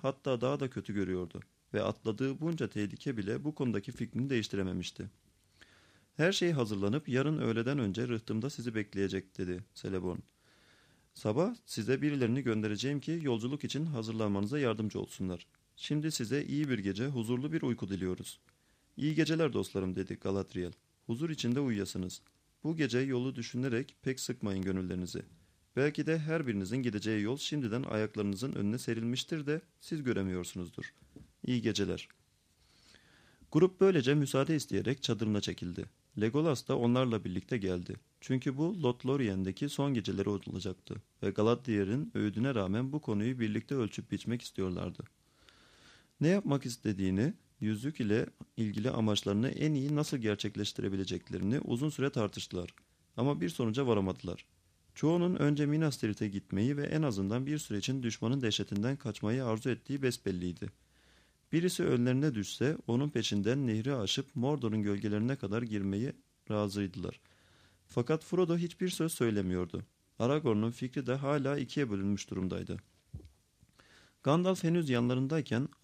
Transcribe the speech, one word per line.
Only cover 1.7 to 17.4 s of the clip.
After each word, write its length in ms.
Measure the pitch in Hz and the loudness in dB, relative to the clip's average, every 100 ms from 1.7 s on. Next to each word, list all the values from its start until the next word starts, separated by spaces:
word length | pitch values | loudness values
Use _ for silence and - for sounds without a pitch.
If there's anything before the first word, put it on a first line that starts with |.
ve 80 | 107 | 0
atladığı 580 | 101 - 110 104 135 135 | 0 0 -4 -2 -2 -2
bunca 280 | 156 160 113 | -4 -2 -2
tehlike 480 | 107 104 - 147 117 | -2 -4 -4 -6 -4
bile 280 | 98 113 | -2 -4
bu 100 | 147 | -4
konudaki 380 | - 131 101 110 | -2 -2 -2 -4
fikrini 380 | - 117 113 139 | -6 -6 -4 0
değiştirememişti. 800 | 123 104 98 95 90 87 - 95 - _ _ _ _ - - - _ _ - | 0 0 -2 -2 -2 -6 -8 -12 -14 _ _ _ _ -20 -20 -20 _ _ 0
"Her 160 | 165 | 2
şey 200 | 196 175 | 4 2
hazırlanıp 560 | 147 110 104 101 143 - | 2 2 2 2 0 0
yarın 300 | 127 143 156 | 2 2 2
öğleden 400 | 113 113 117 143 | 2 2 0 0
önce 300 | 104 95 123 | 0 0 -2
rıhtımda 420 | 113 - 110 131 | -2 -2 -2 -2
sizi 240 | - 117 | -4 -4
bekleyecek," 640 | 110 101 98 98 95 - - | -4 -2 0 0 0 -6 -6
dedi 260 | 90 90 - | -4 -6 -8
Celeborn. 440 | - - 95 90 87 - _ _ _ _ _ _ _ _ | -10 -4 -2 -2 -4 -8 _ _ _ _ _ _ _ _
"Sabah 400 | - 110 113 190 240 - | -4 0 2 0 -2 -8
size 360 | - 107 135 | -4 0 2
birilerini 400 | 147 143 117 131 | 2 2 2 2
göndereceğim 580 | 131 107 107 104 127 143 | 2 2 0 0 -2 -2
ki 200 | 147 165 | -2 -2
yolculuk 420 | 143 117 120 147 | 0 0 0 -4
için 220 | 120 131 165 | -4 -2 -2
hazırlanmanıza 720 | 131 110 110 107 98 104 147 | -2 -2 0 0 2 0 0
yardımcı 420 | 127 107 107 98 | 0 0 -2 -4
olsunlar. 460 | 98 - 92 87 - _ _ - | -6 -4 -6 -6 -10 _ _ -12
Şimdi 360 | - 151 156 | -2 0 0
size 320 | - 110 139 | -2 -2 -2
iyi 240 | - 143 143 | -2 -2 0
bir 100 | 117 | 0
gece, 280 | 98 95 135 | 0 0 0
huzurlu 460 | 127 110 123 | -2 -2 -2